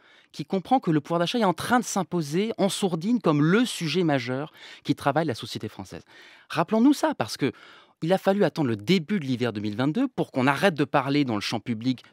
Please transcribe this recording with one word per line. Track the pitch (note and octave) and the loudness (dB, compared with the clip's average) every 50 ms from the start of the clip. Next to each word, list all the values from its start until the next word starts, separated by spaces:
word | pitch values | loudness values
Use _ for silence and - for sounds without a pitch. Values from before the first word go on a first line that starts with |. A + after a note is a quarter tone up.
| _ _ _ _ _ _ | _ _ _ _ _ _
qui | - - D3+ | -14 -12 -8
comprend | - - F#3+ E3+ - B3+ C4 | -4 -4 -4 0 0 0 0
que | - F3+ | 2 2
le | D#3+ D3+ | 0 0
pouvoir | - - E3 E3+ | 0 0 0 0
d'achat | F3 E3+ - B3 | 0 0 0 2
est | A3 | 2
en | F#3+ D#3 | 2 0
train | - - - A#3 B3 | 0 -2 0 0 0
de | G#3 | 0
s'imposer | - - G3+ F3 - - F3 D#3+ C#3 D3+ F3+ G#3 A3+ - - | 0 -4 -4 -4 -2 -2 -4 -4 -2 -2 -2 -2 -2 -2 -2
en | F#3 F#3+ | -2 -2
sourdine | - - G#3 F3+ E3+ E3 D#3 G#3+ B3 A3 | 0 -2 -2 -2 -2 -2 0 0 -2 2
comme | - F3 D3+ D3 | 2 4 4 4
le | D3 D#3+ F3+ A3+ B3+ | 4 4 4 4 2
sujet | - - - F3 D3+ C#3 F#3 F3 | 0 -2 -6 -6 -2 0 0 2
majeur | D#3 C#3+ C3+ A#2 B2 B2+ C3+ D3+ D#3+ - - - - - - _ | 2 2 0 0 -2 -6 -6 -6 -10 -14 -20 -20 -20 -20 -12 _
qui | - C#3+ | -4 -4
travaille | - - C#3+ B2+ D3+ E3+ | 0 0 0 2 2 0
la | D3+ A#2 | 0 -4
société | - - A2+ - A#2 - G#2+ | -6 -8 -10 -10 -10 -10 -10
française. | - - F#2+ - - D#2+ - _ - - - - - - _ _ | -12 -12 -16 -14 -16 -18 -18 _ -20 -20 -20 -20 -20 -20 _ _
Rappelons-nous | - D3 E3 - G#3+ A3 A#3 C#4+ | -2 -2 0 0 2 4 6 4
ça, | C#4+ - - D#4 C#4 | 4 4 0 -2 -2
parce | - A#2 - - - | -2 -4 -6 -4 -2
que | C#3+ B2 - - - - - - - _ _ _ - | -4 -4 -4 -6 -16 -20 -20 -20 -20 _ _ _ 0
il | D#3+ | 0
a | F#3 F#3+ | 0 2
fallu | - F#3+ G3 G3+ | 2 2 2 4
attendre | G3 D3+ - E3 D3 B2 | 2 0 2 0 0 0
le | A2+ | -2
début | G2+ G#2 - F3 G3 D3+ - G#3+ G3 | -2 0 2 2 2 2 0 -4 -4
de | C#3+ | -2
l'hiver | C3 B2+ G#2+ B2 A#2+ | -2 -2 -2 -2 -2
deux | G#2 G#2+ | -2 -4
mille | G2+ G#2+ G#2 | -6 -4 -2
vingt-deux | A2 B2+ D3 D#3 A#3 C#4 C4 | 0 -2 0 0 0 -2 -2
pour | - - D#3 - | -2 -4 -6 -4
qu'on | - C3+ B2 C#3+ | -2 0 2 2
arrête | C#3 C#3 E3 G3+ D#3+ | 2 4 2 0 2
de | C3+ | 0
parler | D3 - - D3 B2+ C#3 C#3 D3 C#3+ | -2 0 0 0 0 2 0 0 0
dans | B2+ A2 | 0 -2
le | G2+ | -4
champ | - - B2+ A2 | -4 -4 -6 -6
public | - - A#2 G#2+ A#2 C3 B2+ A#2+ - _ | -4 -6 -6 -4 -2 -4 -4 -4 -8 _